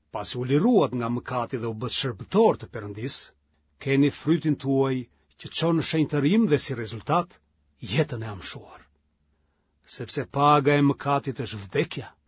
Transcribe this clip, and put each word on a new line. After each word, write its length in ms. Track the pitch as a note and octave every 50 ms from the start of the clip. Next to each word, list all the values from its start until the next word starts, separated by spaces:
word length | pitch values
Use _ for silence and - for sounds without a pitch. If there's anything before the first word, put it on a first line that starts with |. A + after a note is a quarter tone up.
| _ _ -
pasi 240 | G#2+ G2+ - -
u 60 | B2 B2+
liruat 500 | B2 C#3 D3+ F#3+ B3 B3 F#3+ D3 A2+ B2
nga 140 | B2 A#2 A#2
mëkati 500 | A#2+ A#2+ - - B2+ B2 A#2 - - A#2
dhe 60 | A2+
u 80 | A2+ A2 A2
bët 160 | A#2+ A2 -
shërbëtor 640 | - - C3 A2 - - - - G#3 A3+ G3 B2+ -
të 100 | - - -
Perëndis, 440 | A2+ G#2 G#2 G2+ G#2+ A#2 C#3 - - - - _ _ _ _ _ _ _ _ _ -
keni 300 | - C#3 C#3 C#3 D3 C#3
frytin 440 | - - - D3 E3+ D3+ - D#3 D3
tuaj 420 | - - C3+ C3+ C3+ C3+ C3 C3 B2+ A#2+ - _ _ _ _ _ -
që 120 | - - -
çon 220 | - D#3+ E3+ E3 D#3+
në 80 | - -
shenjtërim 580 | - D#3+ D3+ - D3+ C#3+ C3+ D#3 G3+ A3+ A3+
dhe 120 | D#3+ D3 C3
si 180 | - - B2+
rezultat 600 | A2+ A2+ G2+ A#2 G#2+ - - D#3 F3 E3+ - _ _ _ _ _ _ _ _ _ _
jetën 420 | A#2+ F#2+ G#2+ D#3 D3+ - C3 A2+ A2
e 60 | A2
amshuar. 500 | G2+ F2+ - - - - - - - - _ _ _ _ _ _ _ _ _ _ _ _ _ _ _ _ _ _ _ _ _ -
Sepse 360 | - - A2+ - - C#3+ A2+
paga 520 | - - C#3 C#3+ D3 D3 D3 C3 C#3+ C#3+
e 60 | C#3+ C#3+
mëkatit 560 | C#3 C3+ - - C#3+ C#3+ C#3 - C#3 A#2+ - A#2+
është 160 | - A2 G#2 G2
vdekja 440 | F#2+ - C#3+ E3+ - - C3+ A#2+ - - _ _